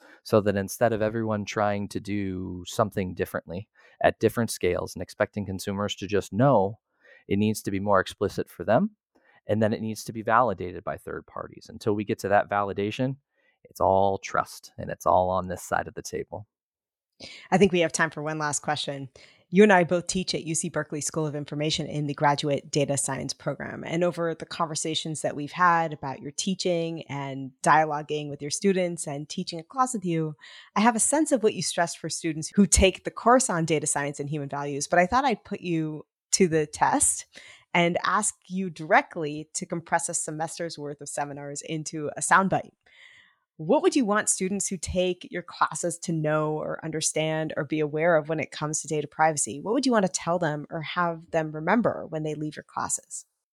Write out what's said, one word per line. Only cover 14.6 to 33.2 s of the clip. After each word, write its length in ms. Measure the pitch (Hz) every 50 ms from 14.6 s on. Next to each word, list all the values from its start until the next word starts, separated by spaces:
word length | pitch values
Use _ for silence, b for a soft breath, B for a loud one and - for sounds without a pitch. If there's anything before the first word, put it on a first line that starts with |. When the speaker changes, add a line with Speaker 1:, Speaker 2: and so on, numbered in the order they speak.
| - - - -
Speaker 1:
and 120 | 90 -
it's 160 | - - -
all 240 | 90 87 90 90 90
on 180 | 92 92 90 92
this 140 | 90 90
side 260 | - - - 85 85 80
of 60 | -
the 80 | 85
table. 460 | - - - 78 - - - 101 107 - _ _ _ _ _ _ _ _ _ _ _ _ _ B B B B B B B
Speaker 2:
I 80 | - 180
think 120 | 196 190
we 100 | 165 180
have 100 | 165 160
time 180 | - - 165 160
for 140 | - 156 147
one 160 | 151 156 156
last 220 | 156 147 143 -
question. 480 | - - 151 - - - 139 139 139 127 b b b b b b b b
You 100 | - 180
and 100 | 208 214
I 120 | 196 180 175
both 240 | - 180 175 170 -
teach 260 | - 190 180 - -
at 100 | 156 -
U 100 | 156 160
C 140 | 156 - 170
Berkeley 300 | - 151 151 - - 151
School 280 | 143 - - 165 156 151
of 80 | 139
Information 500 | 147 147 - 151 147 151 156 156 - 160
in 220 | - - 147 147 143
the 80 | 143
Graduate 560 | - 156 147 143 143 - 151 139 135 - 151
Data 260 | - 156 143 - 139 131
Science 360 | - - 135 139 139 135 -
program. 500 | - - 156 143 - 143 131 - - 143
And 180 | 127 151 170 175
over 300 | 180 165 165 170 165 160
the 140 | 160 165 -
conversations 720 | - - 175 147 156 - - 165 156 - - 160 156 139
that 140 | - 139 -
we've 160 | 143 147 143
had 420 | - - 180 175 170 170 165 160 151
about 280 | - - 139 131 -
your 100 | - 143
teaching 720 | 143 - - 202 190 180 - 185 175 165 165 165 165 160 -
and 480 | - 139 143 139 139 135 135 135 131 - _
dialoguing 720 | - 170 151 151 160 156 147 147 151 - 147 151 151 147
with 100 | 143 -
your 80 | 143 143
students 560 | - - - 196 190 185 185 175 175 160 -
and 240 | 160 139 143 151 -
teaching 300 | - - 180 - - 165
a 40 | 156
class 300 | - - 269 254 254 -
with 100 | 214 180
you, 320 | 180 165 160 160 156 151 B B B B B B B _
I 40 | 202
have 140 | 208 240 233
a 40 | 220
sense 320 | - - - 294 320 -
of 120 | 294 233 208
what 100 | 220 -
you 80 | 180
stress 320 | 175 - - - 170 170 -
for 160 | - - 165
students 420 | - - - 165 151 156 156 - -
who 100 | - 202
take 380 | - - - 202 190 185 - -
the 80 | 175
course 360 | - -